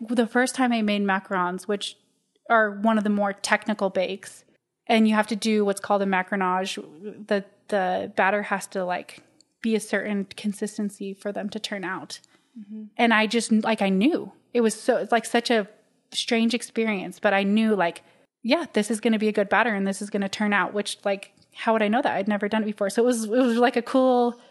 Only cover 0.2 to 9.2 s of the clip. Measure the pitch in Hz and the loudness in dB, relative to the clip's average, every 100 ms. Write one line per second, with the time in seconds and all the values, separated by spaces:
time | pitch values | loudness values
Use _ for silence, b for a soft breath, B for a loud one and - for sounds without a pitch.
0.2 | 226 247 254 - 254 233 214 208 202 190 | 2 2 0 0 0 2 0 0 0 0
1.2 | 190 190 180 185 - 202 - - _ _ | -2 -2 -2 -4 -4 -4 -6 -14 _ _
2.2 | _ _ - 226 214 202 220 214 208 202 | _ _ 2 4 4 0 0 2 2 0
3.2 | 202 196 - 208 - 208 196 190 180 196 | -2 -2 0 0 0 -2 -2 -2 -4 -6
4.2 | - - _ _ _ _ - 226 220 214 | -12 -20 _ _ _ _ 0 4 4 4
5.2 | 208 220 220 214 202 196 - 202 196 185 | 0 0 0 2 2 -2 0 0 2 0
6.2 | 185 202 185 185 190 - - 151 208 - | -2 -2 0 0 -2 -8 -12 -16 -16 -12
7.2 | 208 202 196 _ - 208 185 185 196 208 | -4 -4 -4 _ -4 -2 0 -2 -4 0
8.2 | 190 208 202 196 - 196 180 180 - - | 2 2 -2 -6 -4 -6 -4 -6 -8 -20